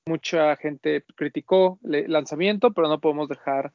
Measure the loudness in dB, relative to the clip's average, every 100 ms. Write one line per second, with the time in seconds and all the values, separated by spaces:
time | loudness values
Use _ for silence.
0 | -8 -6 -2 2 2 2 -4 -6 -2 -4
1 | -4 -8 -8 -6 2 4 4 0 -4 -2
2 | 0 -2 -2 -2 -2 2 2 2 0 2
3 | 0 0 -4 -6 -4 -4 -4